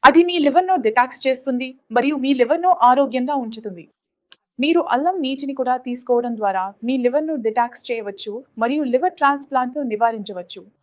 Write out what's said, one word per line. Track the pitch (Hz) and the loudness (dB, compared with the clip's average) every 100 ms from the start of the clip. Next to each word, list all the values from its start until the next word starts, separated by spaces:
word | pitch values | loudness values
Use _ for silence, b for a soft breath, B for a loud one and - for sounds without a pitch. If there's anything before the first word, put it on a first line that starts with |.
అది | - 330 | 8 6
మీ | 349 349 | 4 2
లివర్‌ను | 285 277 370 | 4 4 2
డిటాక్స్ | 370 220 220 254 - 262 | 0 2 0 0 -2 -2
చేస్తుంది | 262 269 247 262 262 _ | -2 -2 -4 -6 -12 _
మరియు | 226 269 294 | 0 0 0
మీ | 262 | 0
లివర్‌ను | 269 233 330 359 | 2 2 2 2
ఆరోగ్యంగా | 349 247 254 277 247 254 | 4 6 6 2 0 -2
ఉంచుతుంది. | 285 233 226 220 175 160 _ _ _ _ - _ - | -4 -4 -10 -12 -14 -18 _ _ _ _ -20 _ -4
మీరు | 285 339 | 0 2
అల్లం | - 240 320 381 | 2 0 0 -2
నీటిని | 262 269 277 | -4 -4 -8
కూడా | 269 247 254 | -4 -2 -2
తీసుకోవడం | 254 240 - 240 240 226 | -4 -10 0 0 0 -2
ద్వారా | 202 190 190 202 | -2 -2 -6 -8
మీ | 226 262 | -4 0
లివర్‌ను | 247 269 311 | 0 0 -2
డిటాక్స్ | 302 220 220 240 - - | -4 -2 0 -2 -4 -8
చేయవచ్చు | 233 202 202 - 208 269 - | -8 -6 -10 -10 -12 -14 -4
మరియు | 226 294 | -2 0
లివర్ | 277 247 359 | 0 0 0
ట్రాన్స్‌ప్లాంట్ను | 359 277 285 277 269 254 269 | 0 0 0 -2 -2 -2 -4
నివారించవచ్చు. | 269 214 233 226 202 180 175 - 190 _ | -4 0 0 0 -8 -12 -12 -16 -20 _